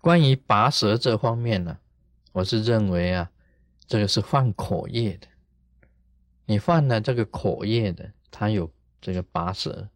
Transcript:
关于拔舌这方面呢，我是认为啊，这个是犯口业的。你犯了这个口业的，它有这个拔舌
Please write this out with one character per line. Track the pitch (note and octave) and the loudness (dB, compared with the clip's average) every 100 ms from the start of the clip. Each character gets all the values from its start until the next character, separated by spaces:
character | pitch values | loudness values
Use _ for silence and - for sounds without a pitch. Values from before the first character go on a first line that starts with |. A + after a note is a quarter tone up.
| E3+ | 6
关 | E3+ | 6
于 | D3 C3+ | 6 4
拔 | _ G#2 A#2+ | _ 2 4
舌 | - G#2+ A2+ | 2 0 2
这 | B2+ A2 | 0 0
方 | B2 A#2 | 0 -2
面 | A#2+ G2+ | -2 -2
呢， | F2 D#2 _ _ _ _ _ | -2 -8 _ _ _ _ _
我 | - | -4
是 | F#2 A2 | -2 0
认 | A2 A2+ G2+ | 2 2 2
为 | F2+ F2+ | 0 0
啊， | F2+ F2 _ _ _ _ _ _ | -2 -4 _ _ _ _ _ _
这 | A2 | -2
个 | G2+ | 0
是 | - | -2
犯 | G2+ C#3+ B2+ G2+ | 0 0 0 -2
口 | - F2 - | -6 -6 -4
业 | A#2 A2 E2+ | -4 -4 -6
的。 | - _ _ _ _ _ _ _ _ _ _ _ | -16 _ _ _ _ _ _ _ _ _ _ _
你 | - G#2 | -2 -2
犯 | - E3+ C#3 | 2 2 4
了 | A2+ | 0
这 | G#2+ | 0
个 | A#2+ G#2+ | -2 -4
口 | - G#2 - | -4 -4 -4
业 | G#2 A#2 G#2 | -2 -2 -2
的， | E2 - - _ | -6 -14 -20 _
它 | - G#2+ | -6 -2
有 | G#2 D#2+ _ _ _ | -2 -4 _ _ _
这 | - | -8
个 | F2+ | -6
拔 | F2+ F2 E2+ | -6 -6 -6
舌 | F#2+ - - G2+ | -6 -8 -10 -14